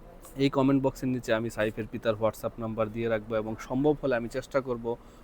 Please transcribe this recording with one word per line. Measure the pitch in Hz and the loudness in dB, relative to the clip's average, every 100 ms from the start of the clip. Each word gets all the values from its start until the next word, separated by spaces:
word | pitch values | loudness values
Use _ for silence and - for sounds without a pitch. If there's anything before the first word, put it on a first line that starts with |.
| - - - 135 | -20 -20 -14 0
এই | 139 | 2
কমেন্ট | 139 135 139 | 4 4 4
বক্সের | 135 - 131 | 2 0 -2
নিচে | 127 120 | -2 0
আমি | 110 113 | 0 0
সাইফের | 110 107 110 110 | 0 0 0 -6
পিতার | 117 117 | -2 -2
WhatsApp | 107 110 - 117 - | 2 0 0 -6 -4
নাম্বার | 113 110 107 | -4 0 -2
দিয়ে | 113 117 | 0 0
রাখবো | 110 107 110 | 0 0 -2
এবং | 107 110 | -2 -6
সম্ভব | - 131 147 147 | -2 2 4 4
হলে | 139 120 | 2 0
আমি | 117 | 0
চেষ্টা | 131 - 139 | -6 -2 -2
করব, | 131 120 117 117 - - | -2 -4 -2 -6 -8 -20